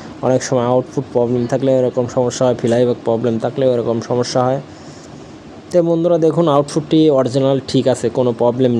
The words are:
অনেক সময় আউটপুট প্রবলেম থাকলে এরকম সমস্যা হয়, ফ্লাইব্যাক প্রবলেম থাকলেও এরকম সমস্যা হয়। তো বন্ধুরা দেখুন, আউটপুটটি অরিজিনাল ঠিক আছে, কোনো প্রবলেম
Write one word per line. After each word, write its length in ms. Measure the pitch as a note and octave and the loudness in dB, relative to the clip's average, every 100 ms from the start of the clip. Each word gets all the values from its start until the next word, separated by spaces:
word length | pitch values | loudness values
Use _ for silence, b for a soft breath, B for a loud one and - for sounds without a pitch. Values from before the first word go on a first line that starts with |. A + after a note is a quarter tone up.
| B B B2+ | B B 0
অনেক 140 | B2+ - | 0 0
সময় 180 | C3 A#2+ | 0 2
আউটপুট 320 | B2+ B2 - B2+ | 0 0 -6 -4
প্রবলেম 280 | B2+ A#2+ B2 A#2+ | -2 0 0 -2
থাকলে 180 | C3 C3+ C3 | -2 0 2
এরকম 260 | B2+ C3 A#2+ C3 | 0 -2 -4 -2
সমস্যা 260 | B2 - B2+ | -2 0 0
হয়, 100 | A#2 | 0
ফ্লাইব্যাক 380 | A#2+ A#2 B2 A2+ - | 0 2 2 0 -2
প্রবলেম 280 | A2+ A#2 A2+ | -2 0 -2
থাকলেও 240 | A#2+ A#2 C3 | -4 -2 0
এরকম 220 | A#2+ A#2 A2+ A2+ | 0 0 -4 -2
সমস্যা 320 | B2 B2 C3+ B2+ | -2 0 0 0
হয়। 140 | C3+ - B B B B - - - - - - | -2 -6 B B B B -20 -20 -20 -20 -20 -2
তো 80 | F3+ E3+ | 0 2
বন্ধুরা 260 | E3 E3+ E3+ D#3+ | 0 2 2 2
দেখুন, 200 | D3+ E3 | 2 2
আউটপুটটি 440 | C#3+ C#3+ E3 D3+ D#3+ D#3 C3+ | 2 2 -4 0 4 4 4
অরিজিনাল 400 | B2+ C3+ C3+ C3+ - | 2 2 2 0 0
ঠিক 140 | C3+ B2+ | 0 2
আছে, 140 | B2+ A#2 C3 | 0 0 0
কোনো 120 | B2 A2+ | 0 2
প্রবলেম 320 | A#2+ B2 B2+ | 0 2 2